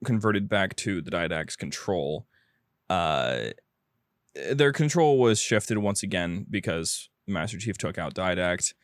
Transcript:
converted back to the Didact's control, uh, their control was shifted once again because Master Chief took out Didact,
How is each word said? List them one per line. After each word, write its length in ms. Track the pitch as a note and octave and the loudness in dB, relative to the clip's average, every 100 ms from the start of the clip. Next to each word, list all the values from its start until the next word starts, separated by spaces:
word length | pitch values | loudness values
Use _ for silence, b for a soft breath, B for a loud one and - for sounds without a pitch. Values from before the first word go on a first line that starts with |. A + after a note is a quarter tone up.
converted 440 | - A2 G#2+ G2+ G2+ | 0 2 4 2 2
back 280 | G2+ F#2+ - | 0 0 -2
to 240 | A2 F2+ | -4 -4
the 100 | E2+ | -2
Didact's 460 | F2+ E2 D#2+ D#2 - | -2 0 -2 -6 -8
control, 720 | C#2+ - - F#2 C#2+ D#2 - _ _ _ _ _ - | -8 -6 -2 -2 -2 -4 -8 _ _ _ _ _ -4
uh, 600 | F2+ E2 C#2+ B1 B1 A1+ - _ _ _ _ _ _ _ - C2+ | 0 2 2 0 -2 -4 -8 _ _ _ _ _ _ _ -10 -2
their 180 | C#3 C#3+ | 2 2
control 460 | C#3 D3+ E3+ D3+ C3+ | 4 2 4 6 6
was 220 | A#2+ G#2+ | 6 4
shifted 380 | - G#2+ - G#2+ | 2 0 0 0
once 240 | G2+ G2 | 0 -2
again 440 | G2 F#2+ E2+ F2+ - | -2 -2 -2 -4 -6
because 600 | G2+ F#2 E2 E2+ - - _ - | -4 -2 -4 -4 -6 -10 _ -6
Master 320 | F#2+ D#2+ F#2 | -4 -4 -4
Chief 180 | A2 F#2 | -6 -4
took 200 | - - | -6 -6
out 160 | D#2 | -6
Didact, 600 | - F#2 F2 F2+ F2+ - - | -2 0 2 0 0 -4 -6